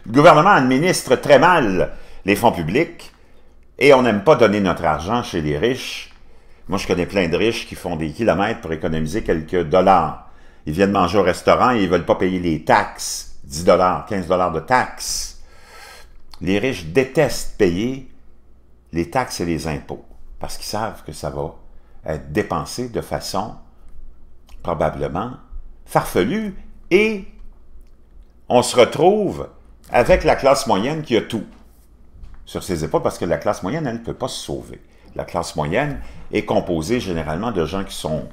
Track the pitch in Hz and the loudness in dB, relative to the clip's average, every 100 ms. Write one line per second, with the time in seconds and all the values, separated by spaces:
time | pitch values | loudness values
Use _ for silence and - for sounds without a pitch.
0 | - 120 165 151 180 180 127 131 180 147 | -2 6 8 10 8 6 6 2 2 0
1 | - 123 - 139 165 175 113 90 71 - | 2 0 6 6 8 4 4 2 0 -4
2 | - - 92 101 117 82 78 117 170 - | -14 -10 0 4 4 2 0 0 0 -4
3 | - - - - - - - - 143 131 | -20 -20 -20 -20 -20 -20 -20 2 6 8
4 | 123 104 - - 110 104 95 78 82 76 | 6 2 4 6 6 4 0 0 0 -2
5 | 82 120 113 90 76 73 110 131 - - | -2 -4 -4 -4 -2 0 0 -2 -6 -12
6 | - - - - - - - 95 - 87 | -14 -20 -20 -20 -20 -20 -6 -6 -2 -2
7 | 85 98 85 82 110 117 - 92 90 80 | 0 0 0 0 0 -2 -8 -10 -8 -4
8 | 78 73 110 85 104 113 80 80 87 80 | -6 -2 0 2 0 -4 -6 -6 -4 -2
9 | 76 107 110 85 76 90 78 90 95 92 | -2 -4 -2 -2 -2 -4 2 4 6 4
10 | 78 - - - - - - 78 98 98 | 4 -6 -16 -20 -20 -16 -8 0 2 4
11 | 90 101 90 85 - 87 117 120 90 90 | 2 2 2 2 2 4 4 2 2 0
12 | 80 107 92 92 87 76 76 110 98 - | 2 0 2 0 -2 -2 2 2 2 -8
13 | - - - - - 71 87 90 92 80 | -10 -10 -12 -14 -12 -4 4 6 4 0
14 | - 101 85 90 87 82 78 123 104 - | -4 -6 -2 0 0 -2 0 0 0 -6
15 | - - - - - - - - - - | -8 -8 -8 -12 -20 -20 -20 -20 -20 -20
16 | - - - - 85 101 127 123 151 131 | -20 -18 -18 -8 -2 0 0 -4 -2 0
17 | 127 165 139 - - - 98 87 120 135 | 2 2 0 0 -6 2 2 2 -2 -6
18 | 127 - - - - - - - _ 82 | -10 -20 -20 -20 -20 -20 -20 -20 _ -6
19 | 85 131 123 - 87 78 80 71 - 65 | -2 -2 -4 -4 -2 -2 -2 -6 -8 -14
20 | - - - - - - - 107 110 - | -14 -18 -16 -12 -10 -8 -8 -6 -6 -8
21 | - 76 76 69 76 - - - - - | -16 -10 -8 -6 -8 -10 -18 -20 -20 -16
22 | - 78 67 78 101 85 73 - 123 87 | -8 -8 -4 -4 -2 -4 -6 -8 -8 -8
23 | - 73 - 95 113 - - - - - | -6 -8 -6 -6 -6 -10 -20 -20 -16 -14
24 | - - - - - - 87 80 80 71 | -14 -16 -20 -20 -20 -12 -6 -2 -2 -2
25 | 69 78 117 123 - - - - - 156 | -6 -6 -8 -10 -14 -14 -12 -16 -4 -4
26 | - 104 95 208 208 - - - - 180 | 0 0 0 -2 -6 -10 -16 -18 0 2
27 | 220 208 190 - - - - - - - | 2 -2 -10 -16 -18 -18 -20 -20 -20 -20
28 | - - - - - 120 - 123 110 - | -20 -20 -20 -20 2 2 4 6 4 6
29 | 170 214 185 76 69 - - - - - | 4 4 0 -4 -10 -14 -20 -20 -2 2
30 | 117 185 156 117 131 135 113 95 120 160 | 4 4 4 4 4 4 2 0 0 -4
31 | 147 110 - 113 - - - _ - - | 0 0 0 -6 -8 -18 -20 _ -20 -20
32 | - - - - - 87 - 85 78 165 | -20 -20 -18 -18 -12 -10 -4 -4 -2 -2
33 | - - 90 78 107 - 92 151 143 113 | -2 -4 -2 -2 -2 -4 -4 -4 -4 -6
34 | - - 127 - - 69 58 - - _ | -8 -8 -6 -8 -8 -10 -10 -18 -20 _
35 | - - - 90 80 80 73 101 147 139 | -20 -12 -6 -6 -6 -4 -2 -2 -2 -6
36 | - - - 107 - 107 92 85 80 123 | -12 -14 -6 -4 0 -2 0 -4 -2 -2
37 | 95 82 76 78 117 98 78 98 98 - | -2 -6 -4 -4 -4 -2 -2 -4 -8 -8
38 | 76 151 - | -6 -6 -8